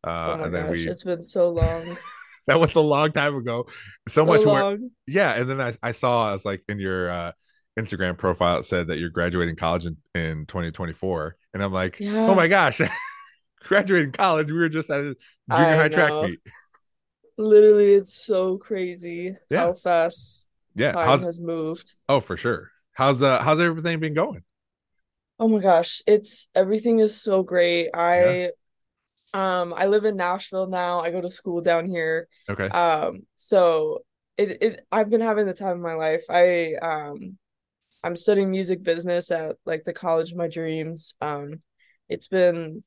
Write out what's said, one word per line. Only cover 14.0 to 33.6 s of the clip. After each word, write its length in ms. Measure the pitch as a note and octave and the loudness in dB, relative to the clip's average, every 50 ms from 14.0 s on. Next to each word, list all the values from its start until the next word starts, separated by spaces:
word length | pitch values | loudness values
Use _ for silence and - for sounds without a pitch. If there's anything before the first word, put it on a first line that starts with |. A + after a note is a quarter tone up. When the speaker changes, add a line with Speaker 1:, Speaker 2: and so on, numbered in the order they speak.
| D3+ C#3 - | 2 0 -2
Speaker 1:
college. 380 | - G3 F#3+ E3 D#3 D3+ D3 | 0 0 2 2 0 0 -2
We 60 | D#3 | -2
were 120 | E3+ E3+ D#3+ | -2 -2 0
just 200 | D#3 D#3+ D3+ - | -2 -4 -4 -4
at 120 | D3 C#3+ | -4 -4
a 140 | C#3+ D3 C3 _ _ _ _ _ _ - D#3 | -4 -6 -10 _ _ _ _ _ _ -2 2
junior 180 | E3 E3+ E3 D#3 | 4 4 6 6
Speaker 2:
I 20 | |
Speaker 1:
high 140 | D#3+ D#3 D3+ | 4 4 4
track 200 | D#3 D#3+ D#3+ D3 | 4 2 2 2
Speaker 2:
know. 140 | D3+ D3+ D#3 | 2 0 -2
Speaker 1:
meet." 160 | F3 E3+ - _ - - - _ _ - _ _ _ _ _ _ _ _ _ _ _ _ | -4 -4 -8 _ -20 -20 -20 _ _ -20 _ _ _ _ _ _ _ _ _ _ _ _
Speaker 2:
Literally, 560 | - G#3+ G#3+ G#3 G#3 G#3+ G#3+ G#3 G#3 G#3 G3+ G3+ | -4 4 8 10 10 10 10 10 8 8 8 6
it's 320 | G3+ F#3+ - - - - | 6 4 0 -10 -10 -4
so 320 | - G#3 F#3 F#3 F#3 F#3 | 0 0 0 2 0 -2
crazy 800 | G3 - - A3 F#3+ F#3 F3+ F3 F#3 F3 F3 E3+ E3+ F3 F#3 F#3+ - _ _ | -4 -6 -8 -6 -6 -6 -6 -8 -12 -12 -12 -10 -8 -10 -10 -12 -14 _ _
Speaker 1:
Yeah. 80 | C#3+ F3 | -2 0
Speaker 2:
how 140 | E3+ F3 F#3 | 0 0 -2
fast 760 | - - F#3 F3 E3 E3 F3+ - - - - - - - _ _ _ _ _ _ | -2 -2 0 2 2 2 0 -2 -8 -10 -12 -14 -16 -20 _ _ _ _ _ _
Speaker 1:
Yeah. 180 | F#2+ B2+ C#3+ - | -2 -2 0 0
Speaker 2:
time 120 | F3 E3 | 2 4
Speaker 1:
How's 180 | B2+ C3+ C#3+ F3+ | 4 4 4 2
Speaker 2:
has 160 | F3 E3+ E3+ | -4 -8 -8
moved. 540 | E3+ E3 E3 E3 D#3+ D#3 E3 E3+ - - - _ _ - | -8 -6 -6 -4 -4 -6 -8 -10 -14 -20 -20 _ _ 0
Speaker 1:
Oh, 100 | C#3+ C3 | 0 0
for 160 | - - F2+ | 0 -4 -10
sure. 360 | E2+ - A#2+ A2 D#2+ F2+ - _ _ _ _ _ | -4 -2 -2 -4 -4 -8 -18 _ _ _ _ _
How's, 280 | - C3 C#3 C#3 A#2+ | 0 2 2 2 4
uh, 200 | C#3 C#3 C3 A#2+ | 4 4 4 2
how's 200 | - D3+ D#3 D#3+ | 2 2 2 2
everything 400 | F3 E3+ E3 D#3+ D#3 E3+ E3 D#3 | 2 0 0 -2 -4 -4 -4 -4
been 120 | D#3+ D#3 D3+ | -4 -4 -2
going? 300 | D#3 F#3+ D4 G3+ - _ _ _ _ _ _ _ _ _ _ _ _ _ _ _ _ _ _ _ - | -2 -2 -2 -6 -14 _ _ _ _ _ _ _ _ _ _ _ _ _ _ _ _ _ _ _ -2
Speaker 2:
Oh 80 | A3+ | 2
my 120 | A3+ A3 G#3 | 2 2 4
gosh, 420 | F#3 G3 F3 E3 E3+ - - - - | 4 4 4 4 2 0 -8 -4 2
it's, 440 | - G#3+ G#3 G#3 - - - - _ _ | 4 4 4 2 -4 -12 -12 -16 _ _
everything 460 | F#3 F#3+ F#3+ G#3+ A3 A3 A#3+ A3+ A3+ | 0 2 2 0 0 2 2 4 4
is 200 | G#3+ G#3 G#3 - | 4 2 0 -4
so 220 | - A3 G3 F#3+ | -2 0 0 0
great. 480 | F#3 - F3+ F3 F3 F3 E3+ E3+ E3 D#3+ - | 0 0 2 2 2 4 2 0 -2 -2 -2
I, 580 | E3+ E3+ E3+ F3 F3+ F3+ F3+ F3+ F3+ F3+ F3 - _ _ _ _ _ _ _ _ _ _ _ _ _ _ _ - | 0 2 4 4 4 4 4 2 0 -4 -6 -8 _ _ _ _ _ _ _ _ _ _ _ _ _ _ _ -4
Speaker 1:
Yeah. 280 | G3 F#3+ F#3+ F3+ F3+ | -2 -2 0 0 0
Speaker 2:
um, 120 | F3 F3 E3 | -2 -4 -2
I 120 | - F#3+ | 0 2
live 160 | G3 G#3 G#3+ G#3 | 2 2 2 2
in 140 | G#3+ G#3 | 0 -2
Nashville 500 | F#3+ F3 F3 F#3 G3 - - F#3+ F#3 F#3+ | 0 -2 -2 -2 -4 -6 -6 -4 -4 -4
now. 320 | F#3 F#3 F3+ F3+ F3 F3 F3+ | -2 -2 -2 -2 0 -2 -2
I 100 | E3 E3+ | -2 -2
go 120 | E3+ F#3 | -4 -4
to 100 | E3+ F3+ | -6 -8
school 300 | F3+ - _ F#3 E3+ E3+ | -10 -10 _ -6 -6 -2
down 260 | E3+ F#3 E3+ E3 E3+ | 0 2 2 2 0
here. 400 | F#3+ F3+ E3+ D#3+ D#3+ D#3+ E3 E3+ _ _ _ _ - | -2 -4 -4 -2 -2 -2 -4 -6 _ _ _ _ -8
Speaker 1:
Okay. 180 | G2+ F#3+ G2 | -4 -4 -4
Speaker 2:
Um, 540 | G2 - - F3 E3+ D#3+ D3+ D#3 - - F#3+ - _ _ | -2 0 2 2 2 2 0 -2 -4 -6 -10 -20 _ _
so 680 | - - - A3 F#3+ | -14 -4 2 2 4